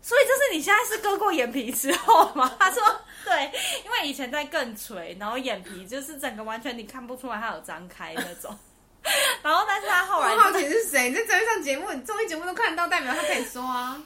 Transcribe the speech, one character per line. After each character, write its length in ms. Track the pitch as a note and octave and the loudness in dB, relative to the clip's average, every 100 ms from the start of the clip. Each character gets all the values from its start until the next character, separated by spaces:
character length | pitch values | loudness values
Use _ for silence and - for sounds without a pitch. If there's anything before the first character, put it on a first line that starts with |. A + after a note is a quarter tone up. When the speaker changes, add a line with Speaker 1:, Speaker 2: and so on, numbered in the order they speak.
| - | 4
Speaker 1:
所 100 | B4 | 4
以 40 | |
就 40 | B4+ | 6
是 180 | C5 C#5 | 4 2
你 80 | E4+ | 0
现 100 | C#4+ | 2
在 120 | G#4 | 2
是 180 | B4 G#4+ | 4 -2
割 160 | G4+ G4 | 0 2
过 140 | G#4 | 2
眼 180 | F4 A#3+ | 2 0
皮 220 | A#3 A3+ | -2 -4
之 200 | - C4+ - | -4 0 0
后 360 | - A4+ - | 6 8 8
吗？ 220 | D4 B3+ | 4 0
<laughs> 60 | - | 4
他 100 | F#4+ | 2
说 100 | - G#4+ - - - - | 4 2 2 -8 -14 0
，“对， 240 | E4+ C#4+ C5 - C#5 | 0 0 -4 -4 -4
因 60 | G4+ | -4
为 160 | A#4 D#4+ | -2 -2
以 80 | |
前 160 | C#4 B3+ | -4 -4
在 140 | C#4+ | -4
更 320 | C#4+ D#4+ B3 G#3 | -4 -4 -4 -8
垂， 400 | - G3+ E3 F3+ | -12 -12 -12 -8
然 100 | G#3 | -6
后 80 | A#3+ | -4
眼 240 | C4 G3+ | -4 -6
皮 200 | F#3 F#3 | -8 -14
就 160 | F#3 C4 | -10 -10
是 160 | C4+ D4 | -10 -8
整 200 | C4+ G#3+ | -8 -8
个 80 | |
完 180 | A3 A3+ | -8 -8
全 160 | B3 A#3+ | -8 -10
你 60 | |
看 200 | G#3+ C4 | -12 -14
不 120 | A#3+ B3 | -12 -12
出 100 | C4 | -8
来 100 | G#3+ | -6
他 80 | A3+ | -6
有 120 | E3+ | -8
张 260 | - D#3+ F3+ | -10 -14 -14
开 260 | - E3 | -14 -10
那 200 | D#3+ F3 | -8 -8
种。” 220 | F3 - G#3 - _ _ _ | -10 -14 -14 -20 _ _ _
<laughs> 400 | - C#5+ C#5 A#4 | -2 2 2 0
然 100 | D4 | 2
后， 120 | D#4+ G#4+ | 2 2
但 140 | G4+ | -2
是 80 | G#4 | 2
他 180 | F#4 F#4 | 2 2
后 140 | F#4+ | 2
来 120 | G4+ | 2
Speaker 2:
我 60 | A4 | 6
好 140 | G4 | 6
奇 160 | F#4+ C#4+ | 6 2
是 160 | F#4+ | 0
谁？ 240 | A4+ C#4 B3 | 2 2 2
你 60 | C#4 | 0
在 80 | |
综 120 | A4+ F#4+ | 2 2
艺 40 | |
上 160 | A4+ G#4+ | 2 0
节 160 | C#4+ C#4 | 0 -4
目， 160 | F#4+ | -4
你 80 | C#4+ | -8
综 200 | B3 G#4 | -6 -4
艺 60 | A4 | -4
节 80 | D#4+ | -4
目 100 | F4 | -6
都 80 | |
看 220 | F4+ A4+ E4 | -2 0 0
到， 100 | E4+ | 0
代 140 | F4 | 0
表 120 | C4+ | 0
他 80 | C#4+ | -2
可 120 | D4+ | 0
以 100 | C4 | -2
说 160 | B3+ B3 | -2 -6
啊。 400 | B3+ B3 B3 C4+ | -4 -4 -4 -8